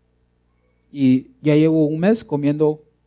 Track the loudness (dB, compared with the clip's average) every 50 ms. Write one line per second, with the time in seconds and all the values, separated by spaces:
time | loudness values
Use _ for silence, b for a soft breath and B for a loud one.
0 | _ _ _ _ _ _ _ _ _ _ _ _ _ _ _ _ _ _ -4 0
1 | 2 2 2 0 -2 -8 _ _ -2 0 2 2 2 2 2 0 0 -2 -2 -2
2 | 0 0 0 -2 -4 -6 -6 -2 -2 -2 -2 0 -2 -2 -2 -4 _ _ _ _
3 | _